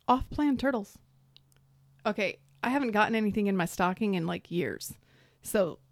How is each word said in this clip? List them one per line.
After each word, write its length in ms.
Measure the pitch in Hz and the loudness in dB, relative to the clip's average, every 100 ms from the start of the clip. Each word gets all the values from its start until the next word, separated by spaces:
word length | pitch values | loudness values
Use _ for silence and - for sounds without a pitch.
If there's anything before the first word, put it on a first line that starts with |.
| - | 2
Off-plan 500 | 254 - - 294 247 | 2 0 -2 0 2
turtles. 400 | 269 247 202 - _ _ _ - _ _ _ _ _ _ 220 | 0 -2 -4 -14 _ _ _ -20 _ _ _ _ _ _ -4
Okay, 340 | 214 190 - _ - | -2 -2 -4 _ -6
I 80 | 240 | -2
haven't 200 | 277 254 | 0 0
gotten 240 | 208 214 220 | 2 2 2
anything 320 | 208 208 202 | 0 0 2
in 80 | 196 | 2
my 80 | 170 | 0
stocking 500 | - 180 185 214 185 | 0 0 0 0 0
in, 120 | 165 | -2
like, 240 | 175 - | -4 -6
years. 420 | 170 131 - - - _ _ _ _ | -4 -2 -4 -10 -16 _ _ _ _
So 380 | - 220 175 143 _ | -4 0 0 -2 _